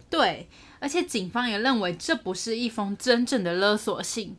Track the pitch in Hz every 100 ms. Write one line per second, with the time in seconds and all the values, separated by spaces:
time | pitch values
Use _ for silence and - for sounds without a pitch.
0 | - 330 214 131 170 - - - 277 330
1 | - 233 180 233 247 202 247 240 180 170
2 | - - 185 185 226 226 240 226 202 202
3 | 254 240 247 254 175 180 202 208 214 185
4 | - 233 190